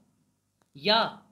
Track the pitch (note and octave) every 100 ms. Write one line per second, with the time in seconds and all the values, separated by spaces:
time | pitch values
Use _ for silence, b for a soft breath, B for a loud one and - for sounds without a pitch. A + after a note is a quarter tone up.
0 | _ _ _ _ _ _ _ C#3 D#3+ A3+
1 | E3+ - _